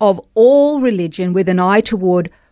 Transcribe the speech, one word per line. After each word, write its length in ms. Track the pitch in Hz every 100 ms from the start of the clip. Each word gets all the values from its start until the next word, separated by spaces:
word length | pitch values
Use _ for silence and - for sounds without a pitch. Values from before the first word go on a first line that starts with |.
of 200 | 214 185 -
all 460 | 220 240 285 294 294
religion 520 | 254 196 170 170 180
with 160 | 185 185
an 120 | 180
eye 200 | 180 202
toward 480 | 220 214 185 180 175 _ _